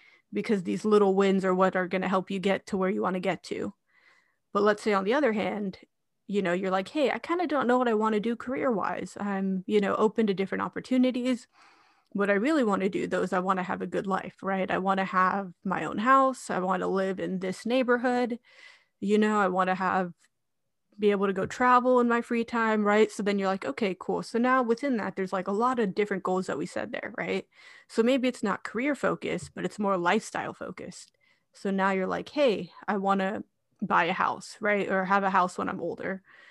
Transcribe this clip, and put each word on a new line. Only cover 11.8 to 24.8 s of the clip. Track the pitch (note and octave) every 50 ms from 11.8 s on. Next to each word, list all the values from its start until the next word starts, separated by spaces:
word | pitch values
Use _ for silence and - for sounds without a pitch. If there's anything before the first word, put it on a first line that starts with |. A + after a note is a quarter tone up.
| _ _ _ _ _ _
What | _ F#3+ G3+ G3+
I | G3+
really | G3 G#3 C#4 E4 D#4 B3+
wanna | G#3+ G3 F#3+ F#3+ G3+
do, | F3+ - - F3+
though, | F#3 F3+ F3+
is | F#3 -
I | F#3
wanna | F3+ F#3+ G3 F#3 F3+
have | F3+ F3 F3+
a | F#3+ F#3
good | E3+ F3+ E3+ F#3+
life, | F#3+ F#3+ - - - _
right? | - F#3+ F#3+ F#3+ F#3 F#3
I | - F3
wanna | F#3 G3 G3 F#3+ F#3+
have | F#3 - F#3 F#3 F#3 F#3+ G3 G3 F#3 F3 _ _
my | G3 F3+ - E3
own | D3+ - -
house. | G#3 B3 C4 C4+ C4+ C4 C4 - - -
I | - F#3+
wanna | F#3 F#3 F#3+ F3+ F3+ F3+
live | F3+ F#3+ F#3+ F#3+ F#3+ F#3
in | E3+ E3+ F#3+ F#3
this | F3+ F#3 F#3 - -
neighborhood. | A3 A#3 C4 C4 A3+ A#3+ B3 A#3+ C4 B3 B3 B3 A#3 A#3+ A#3 _ _ _ - - - - _ _ _ _ _
You | - G3 G#3 G#3+
know, | G#3+ G#3+ G#3+ G#3+
I | G3+ F#3
wanna | F#3 F#3 F#3 F3+ F#3
have, | F3+ F#3+ F#3 G3 F#3 F#3 F3 F3 _ _ _ _ _ _ _ _ _ _ _ _ _ _ _ _ -
be | G3+ G#3
able | G3+ G3 G3 G3
to | G3
go | F#3+ F#3+
travel | - - - B3 B3 B3 B3 A#3+ B3+ B3+ B3
in | A#3+ A#3+
my | A#3 A#3
free | A#3 - A#3+ A#3 A#3
time," | A#3 - A#3 A3+ A3 A3 G#3+ G#3
right? | G3+ G#3 G#3+ A3 G#3+
So | - -
then | G#3+ G3 G3+ G3+
you're | G3 F#3+
like, | F#3+ G3 -
"Okay, | - C4+ - A#3+ G3 F#3 -
cool." | - - F#3+ E3+ F3+
So | - - A3+
now | A#3+ B3+ B3+ C4 B3+
within | A3 A#3 A#3